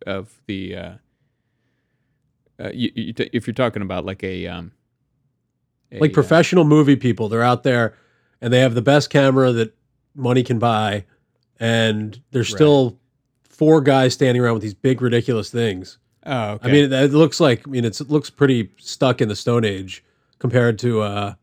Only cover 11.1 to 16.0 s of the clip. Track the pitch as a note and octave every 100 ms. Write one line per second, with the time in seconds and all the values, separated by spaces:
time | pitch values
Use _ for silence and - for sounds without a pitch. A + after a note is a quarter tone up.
11.1 | _ _ _ _ _ A#2 A#2 A2+ G#2+ G#2+
12.1 | A2 _ C3 A2 G#2 D3+ C#3+ B2+ - _
13.1 | _ _ _ _ _ D#3 D#3+ C3+ C3+ B2+
14.1 | - C3 B2 A#2+ A2+ G#2 G2 C3+ B2 B2
15.1 | A#2 A2 A#2 G2 A#2 A2+ F#2 F2+ -